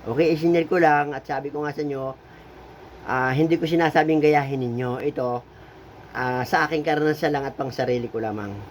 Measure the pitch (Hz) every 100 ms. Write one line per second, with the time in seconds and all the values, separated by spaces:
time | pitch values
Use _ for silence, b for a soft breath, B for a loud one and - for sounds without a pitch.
0 | 110 123 160 160 170 170 165 180 160 147
1 | 143 135 - 139 139 147 147 143 147 135
2 | 135 131 - B B - - - - -
3 | - 127 131 131 160 165 160 165 160 160
4 | 156 156 151 147 135 135 123 120 127 123
5 | 147 143 123 120 - B B B B -
6 | - 113 127 127 120 160 151 160 160 151
7 | 151 151 160 147 135 - 131 117 123 123
8 | 117 113 110 107 101 101 101